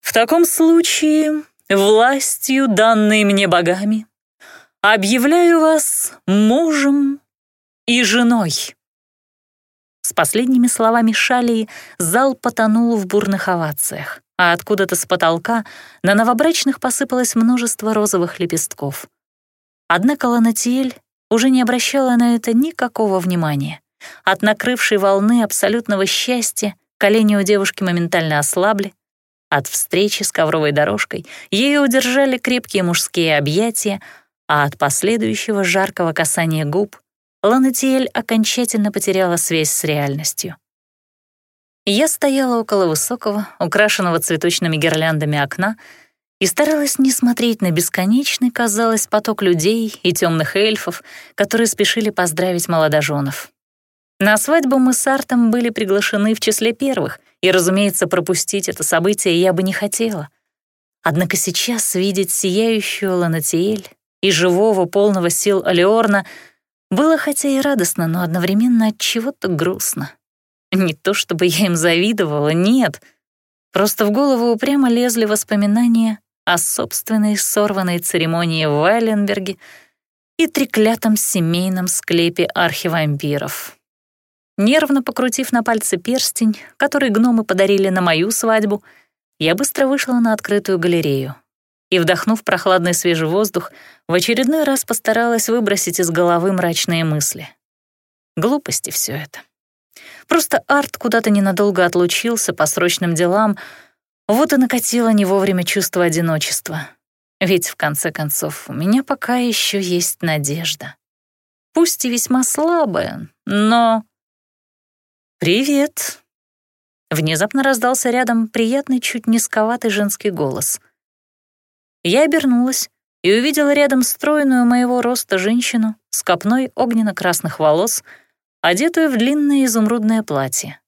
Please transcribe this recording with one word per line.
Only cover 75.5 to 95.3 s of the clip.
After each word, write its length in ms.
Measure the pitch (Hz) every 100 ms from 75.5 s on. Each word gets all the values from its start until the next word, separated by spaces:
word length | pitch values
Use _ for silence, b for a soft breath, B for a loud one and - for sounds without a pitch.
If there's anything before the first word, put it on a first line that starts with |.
| 208 202 214 240 226 226 214 _ _
о 140 | - 175
собственной 800 | - - - - - 220 208 208
сорванной 640 | - - 208 196 180 175
церемонии 680 | 175 175 160 165 170 160 156
в 140 | 147
Вайленберге 760 | 165 226 226 214 202 196 190 185 B B B B _ _ _ -
и 100 | 320
треклятом 680 | - 262 - 214 226 226 214
семейном 680 | - 196 165 175 185 185 180
склепе 600 | - - 170 170 170 175
архивампиров. 1300 | - 170 151 175 165 151 143 151 143 143 - - - _ _ _ _ _ _ _ -
Нервно 460 | 208 294 302 277
покрутив 480 | 247 262 254 233 262
на 100 | 240
пальце 360 | 226 226 - 180
перстень, 600 | 175 262 - - 226 208 B _
который 340 | 277 285 277
гномы 340 | 214 247 226
подарили 460 | 220 190 196 196 196
на 100 | 185
мою 320 | 180 160 190
свадьбу, 500 | 226 226 220 214 202 b b b _ _ _
я 160 | 156
быстро 320 | 185 277 - 269
вышла 280 | 277 262
на 180 | 247 233
открытую 480 | 214 - 208 202 190
галерею 560 | 175 170 151 135 135 135 _ _ _ _ _
и, 100 | 180
вдохнув 420 | 170 175 - 220
прохладный 500 | - 185 - 185 170
свежий 360 | 175 180 165 160
воздух, 420 | 180 214 175 - B B B -
в 40 |
очередной 520 | 180 180 233 254 320
раз 200 | 285 269
постаралась 640 | - 226 - 220 233